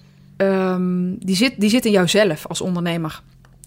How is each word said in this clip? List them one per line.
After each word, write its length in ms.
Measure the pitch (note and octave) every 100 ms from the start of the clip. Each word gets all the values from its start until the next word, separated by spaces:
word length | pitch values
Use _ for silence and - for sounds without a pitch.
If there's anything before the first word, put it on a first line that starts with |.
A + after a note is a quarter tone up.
| - _ - -
ehm, 800 | G3 F#3+ F#3 F#3 F3+ F3+ F3+ F#3
die 180 | F#3 F#3
zit, 240 | B3+ A3
die 100 | G#3
zit 140 | B3
in 80 | A#3
jouzelf 540 | G3+ G3+ G3+ G#3 D3+ -
als 140 | E3
ondernemer. 640 | F#3 F3 F3 E3+ D#3+ - - - - _